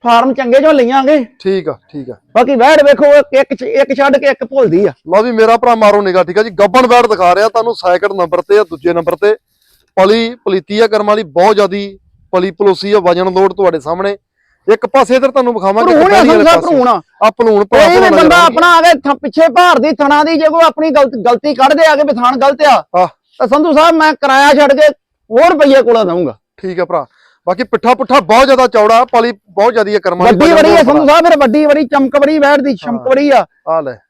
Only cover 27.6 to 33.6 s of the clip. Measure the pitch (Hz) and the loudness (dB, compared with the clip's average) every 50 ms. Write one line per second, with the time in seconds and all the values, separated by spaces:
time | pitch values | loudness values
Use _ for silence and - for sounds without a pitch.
27.6 | 247 - - 214 - 233 262 - 262 - 247 277 190 156 214 240 269 277 269 254 | -6 -6 -6 -2 0 0 0 0 -2 -2 -2 -2 0 2 2 2 4 4 2 2
28.6 | 254 247 - 220 208 214 226 233 254 240 - 233 226 240 240 _ _ _ 175 196 | 2 0 2 0 2 2 2 2 0 0 0 -2 -2 -2 -6 _ _ _ -4 -2
29.6 | 202 240 220 226 208 196 208 202 - 185 180 175 180 - 202 180 294 330 339 320 | -2 0 0 -2 -4 -2 -4 -4 -2 -4 -4 0 2 2 2 4 2 2 4 4
30.6 | 302 - - 339 294 240 294 302 302 277 302 339 330 349 339 285 277 240 214 302 | 4 4 4 2 2 2 2 2 2 2 4 4 4 4 4 2 2 0 0 0
31.6 | 302 294 285 302 302 - 294 277 269 262 285 285 285 285 311 311 285 277 294 285 | 2 2 0 0 0 -2 -2 -2 -2 0 0 0 0 0 0 0 2 2 0 0
32.6 | 254 285 247 175 - 240 240 226 240 - 262 269 294 294 269 226 175 _ _ _ | -2 -4 -6 -6 -8 -10 -10 -8 -4 -2 -2 0 0 2 2 0 0 _ _ _